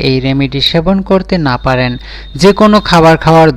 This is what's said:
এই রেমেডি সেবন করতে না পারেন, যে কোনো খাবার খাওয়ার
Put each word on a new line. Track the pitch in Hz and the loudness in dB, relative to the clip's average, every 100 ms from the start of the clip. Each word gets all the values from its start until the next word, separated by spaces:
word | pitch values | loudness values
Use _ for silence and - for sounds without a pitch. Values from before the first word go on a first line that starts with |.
| 139 | -2
এই | 131 | -2
রেমেডি | 135 135 139 135 - | -2 -2 -4 -4 -4
সেবন | 170 165 196 190 | -2 -2 -2 0
করতে | 190 - 185 147 | -2 -2 -4 -2
না | 123 | -4
পারেন, | 131 127 127 123 - - - 135 | -2 -2 -2 -6 -12 -18 -16 0
যে | 190 202 | 0 4
কোনো | 214 208 - | 2 2 2
খাবার | 175 160 160 | 2 4 2
খাওয়ার | 156 165 160 | 2 4 4